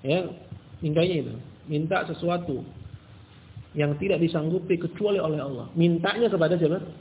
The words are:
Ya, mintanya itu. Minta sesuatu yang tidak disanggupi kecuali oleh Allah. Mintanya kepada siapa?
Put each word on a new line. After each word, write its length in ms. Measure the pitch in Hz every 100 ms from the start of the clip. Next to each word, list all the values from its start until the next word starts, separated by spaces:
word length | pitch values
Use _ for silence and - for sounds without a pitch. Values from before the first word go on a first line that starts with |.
| 135
Ya, 240 | 170 175 - - - - -
mintanya 480 | 160 151 180 165 120
itu. 60 | 113 - - -
Minta 400 | 151 160 190 156
sesuatu 560 | 160 170 175 170 127 - - - - - - - - - - - 151
yang 200 | 147 147
tidak 240 | 196 165
disanggupi 560 | 165 165 156 180 170 170
kecuali 400 | 165 - 208 202
oleh 240 | 160 151
Allah. 240 | 139 123 117 165
Mintanya 560 | 170 170 190 208 233
kepada 240 | 185 156 175
siapa? 240 | 156 185 - -